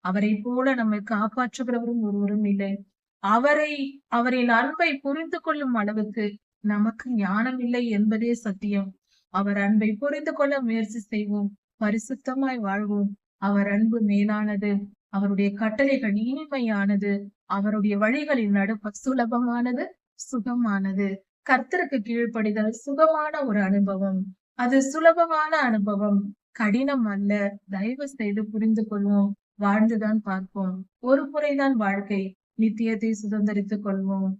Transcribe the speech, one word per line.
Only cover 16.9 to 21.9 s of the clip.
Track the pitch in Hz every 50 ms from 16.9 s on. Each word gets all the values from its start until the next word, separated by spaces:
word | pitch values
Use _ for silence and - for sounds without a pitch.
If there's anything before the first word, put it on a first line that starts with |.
| 208 196 202 202 202 202 202 202 _ _ _ _
அவருடைய | 190 196 196 214 214 214 202 214 202
வழிகளில் | 202 214 220 254 302 302 294 294 247 220 202 202
நடப்ப | 202 196 196 220 208 - 214 208 -
சுலபமானது, | - 262 269 254 240 226 240 240 247 240 233 240 240 247 247 269 381 370 - _ _ _ _ _
சுகமானது. | - - - 240 196 254 240 247 233 214 196 196 190 196 190 196 202 196 196 196 _ _ _ _ _
கர்த்தருக்கு | - 269 262 269 - - 370 370 -